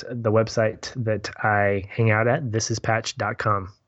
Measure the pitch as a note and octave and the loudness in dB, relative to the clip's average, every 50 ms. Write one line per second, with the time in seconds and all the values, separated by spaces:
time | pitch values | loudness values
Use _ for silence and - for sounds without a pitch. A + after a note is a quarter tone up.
0 | - - B2+ A#2+ A2+ A2+ G#2+ A2 A2+ A2+ - - A2+ A2 A2 - - - - A#2 | -10 -10 -8 -4 0 2 4 4 2 2 2 2 2 2 0 -4 -10 -10 -8 -4
1 | A2 A2 G#2+ G2+ - - - - - A2 G#2 G#2 G2+ G2+ G2+ G2 F#2 G2 - - | -2 -2 -2 -2 -4 -6 -6 -2 0 2 2 4 2 2 2 0 -2 -4 -2 2
2 | A#2 A2+ G#2+ G#2+ A2+ A#2+ B2 D#3 D#3 A#2+ G#2 A2+ - - A2+ G#2 - - A2+ A2+ | 4 4 4 4 4 2 2 0 0 -2 -2 -2 -2 -2 -4 -4 -2 0 0 0
3 | A2+ - - - G#2+ G#2 A2 - - A2+ G#2 G2 F#2+ F#2 - _ _ | -2 -4 -6 -4 -4 -4 -4 -2 -2 0 0 -2 -2 -6 -12 _ _